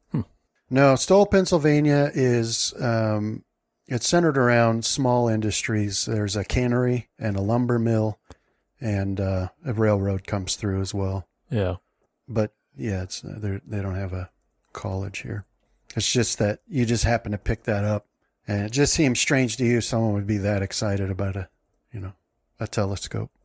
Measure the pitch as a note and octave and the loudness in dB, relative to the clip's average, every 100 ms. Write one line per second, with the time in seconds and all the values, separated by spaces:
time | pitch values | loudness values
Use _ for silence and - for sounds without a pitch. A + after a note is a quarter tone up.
0 | _ D3+ - _ _ _ - C3 C#3 C3 | _ -6 -6 _ _ _ -2 4 6 6
1 | - F#3+ G3+ G3 F#3 E3+ D3+ D3 D3 C#3+ | 6 6 6 4 4 4 4 4 4 4
2 | C#3+ D#3 B2+ A#2+ A2+ A2+ - - C3 A2+ | 2 2 4 4 2 -2 -4 -2 0 0
3 | A2 G#2+ G#2+ A2 - _ _ _ - B2 | 0 0 -4 -8 -12 _ _ _ -6 -4
4 | - F3 E3 C#3 B2 A#2+ A#2 A2+ A2+ - | 0 2 4 4 4 6 4 2 -2 0
5 | C3 B2 A#2+ A2 A2 - - A2 G#2 G2 | 2 2 2 2 0 -2 -2 -2 -2 -2
6 | - A2 G#2 G#2 F#2+ B2+ B2 B2 B2 B2 | -2 -2 -2 -4 -2 0 2 2 0 -2
7 | - - A2+ G2 G2 A#2+ A#2+ A#2+ A#2 A2+ | -4 -8 -4 -2 0 0 2 0 2 2
8 | A2 G#2 - - _ _ _ - A#2+ G2+ | 0 -4 -14 -20 _ _ _ -10 -4 -2
9 | G2 F#2+ G2 F#2+ F#2 _ C3+ A2 A2 G2+ | -2 -2 -2 -2 -4 _ -6 0 2 2
10 | G2 G2 - G2+ F#2 - G#2 F#2+ F#2+ G2+ | 0 -4 -4 -4 -4 -4 -2 -2 -4 -4
11 | F#2+ F#2+ - _ - A#2 F#2 F2+ _ _ | -4 -6 -8 _ -6 -2 -2 -4 _ _
12 | _ _ - A2+ G#2+ _ _ C#3 B2 F#2+ | _ _ -6 -2 -2 _ _ -8 -4 -4
13 | F#2 - - G2+ G#2 G2 - G#2 G2 F#2 | -6 -10 -12 -8 -6 -6 -6 -6 -4 -6
14 | F#2+ F#2 F#2 _ _ _ _ - G#2 F#2+ | -6 -8 -10 _ _ _ _ -10 -6 -6
15 | G2 - B2 G#2+ - _ _ _ - - | -6 -10 -10 -10 -12 _ _ _ -10 -4
16 | - B2+ A2+ - G#2 G#2+ - D#3 A2+ A#2 | -2 0 0 0 -2 -2 -4 -2 0 0
17 | G#2 A#2 G#2+ G#2 - A2+ - G#2 G#2 G#2 | 0 0 -2 -6 -4 -6 -2 -2 0 -4
18 | - _ _ _ - G2+ G#2 B2+ C#3+ - | -6 _ _ _ -6 -4 -2 0 2 2
19 | D3 A#2+ - C#3 B2+ G#2+ A#2+ A#2+ - A#2 | 2 2 2 2 0 0 0 0 0 0
20 | A2+ G2+ G2+ G#2 G2+ G2+ G2 - G#2+ G2 | 0 0 -2 -2 0 -2 -2 -4 -2 -2
21 | G2 F#2+ G2 G2 F#2 _ _ _ _ G#2+ | -2 -4 -4 -6 -8 _ _ _ _ -14
22 | F#2+ - _ _ _ - A2 - G2 G2+ | -12 -14 _ _ _ -10 -6 -2 -2 -4
23 | - G#2+ G#2+ _ | -6 -8 -8 _